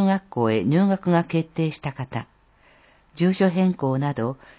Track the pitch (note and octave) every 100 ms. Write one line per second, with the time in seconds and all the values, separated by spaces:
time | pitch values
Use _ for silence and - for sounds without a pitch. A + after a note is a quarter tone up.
0 | G3 F#3+ - - A2+ A2 F#2+ D#3+ G3 F#3+
1 | F3+ E3+ E3+ E3 D#3+ - D#3+ - C#3+ -
2 | A#2+ A#2 - _ _ _ _ _ _ _
3 | _ - F3 F#3+ F#3+ F3 F#3 F3+ C3+ C3
4 | C#3+ C#3+ A#2 C3+ -